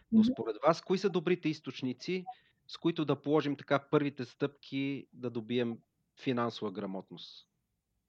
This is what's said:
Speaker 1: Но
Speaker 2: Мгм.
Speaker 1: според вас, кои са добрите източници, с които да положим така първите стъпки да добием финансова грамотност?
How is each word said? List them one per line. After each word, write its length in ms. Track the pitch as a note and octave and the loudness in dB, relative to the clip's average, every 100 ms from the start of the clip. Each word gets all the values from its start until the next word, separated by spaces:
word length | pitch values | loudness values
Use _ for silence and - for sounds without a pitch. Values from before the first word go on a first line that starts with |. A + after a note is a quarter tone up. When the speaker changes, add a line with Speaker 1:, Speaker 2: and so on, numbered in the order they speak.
| _ | _
Speaker 1:
Но 80 | A3+ | 6
Speaker 2:
Мгм. 120 | A3 | 6
Speaker 1:
според 240 | C4 A2+ G#2 D3 | 2 -4 0 2
вас, 140 | E3 | 2
кои 160 | - F#3 | 0 0
са 120 | G3+ | 2
добрите 400 | F3+ E3 F3+ D#3 | 0 2 0 0
източници, 800 | D3+ - - C3 B2 - F#3 F3+ - _ _ - | -4 -6 -6 -6 -6 -4 -6 -6 -14 _ _ -20
с 100 | - | -4
които 280 | E3+ E3 D3 | -2 0 0
да 160 | C#3+ | 0
положим 340 | - D3+ C#3+ C#3+ | 2 2 2 -2
така 340 | - C#3 - | 0 0 4
първите 340 | D3+ C#3+ C#3 B2 | 2 2 -2 -10
стъпки 800 | - C#3 - - C3+ C#3 C#3 - | -4 -4 -4 -8 -4 -4 -6 -10
да 160 | - B2 | -10 -6
добием 480 | A#2 A2 A#2+ A#2+ A2+ _ _ _ - | -6 -2 0 0 -2 _ _ _ -8
финансова 520 | - B2 A#2+ - G#2+ | -2 0 0 -2 -6
грамотност? 800 | G2 G2 F#2+ - E2+ - - _ _ _ _ _ _ | -6 -6 -8 -10 -16 -16 -20 _ _ _ _ _ _